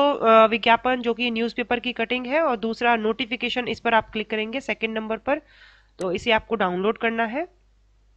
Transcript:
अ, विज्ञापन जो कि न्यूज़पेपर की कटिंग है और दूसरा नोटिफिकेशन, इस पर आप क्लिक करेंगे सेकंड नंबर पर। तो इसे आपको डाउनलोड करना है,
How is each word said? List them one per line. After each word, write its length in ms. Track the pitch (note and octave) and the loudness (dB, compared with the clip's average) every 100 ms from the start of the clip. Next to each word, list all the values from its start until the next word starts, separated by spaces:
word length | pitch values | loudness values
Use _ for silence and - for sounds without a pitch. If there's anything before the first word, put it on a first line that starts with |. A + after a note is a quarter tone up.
| C#4+ | 4
अ, 320 | - A3+ A3 A3 | 2 6 6 6
विज्ञापन 560 | A3+ A#3 A#3 B3+ B3+ | 4 2 2 2 -2
जो 120 | A#3 | -2
कि 160 | A3+ A#3+ | -2 -2
न्यूज़पेपर 480 | A3+ A#3 - A#3 A#3+ | -2 -4 -4 -4 -4
की 140 | B3 | -4
कटिंग 340 | A#3 A3+ B3 B3 | -6 -4 -4 -2
है 140 | D4+ | 0
और 140 | D#4 A#3 | 0 0
दूसरा 380 | A3+ A3 A#3+ A#3 | -4 0 2 2
नोटिफिकेशन, 720 | G#3+ A3+ G#3+ B3 A#3+ B3+ A#3 | 0 -2 -4 -4 -4 -4 -4
इस 120 | - | -4
पर 140 | A#3 | 2
आप 160 | A3+ A3 | 2 2
क्लिक 180 | A3 G#3 | -6 -4
करेंगे 320 | G#3+ G#3+ C4+ | -6 -4 -6
सेकंड 360 | B3 G#3 A3 A3 | -6 -6 -4 -4
नंबर 200 | A3 A3 | -6 -6
पर। 240 | - D4+ - _ - _ _ - | -2 -2 -4 _ -20 _ _ -6
तो 120 | F#3 | -4
इसे 200 | F#3+ A#3+ | -2 2
आपको 240 | A3 - A3 | 0 0 0
डाउनलोड 420 | F#3 F3+ G3+ A3 | 0 0 0 0
करना 280 | A3+ A3+ A3+ | -2 -2 -2
है, 220 | C4 F4+ _ _ _ _ _ _ | -4 -8 _ _ _ _ _ _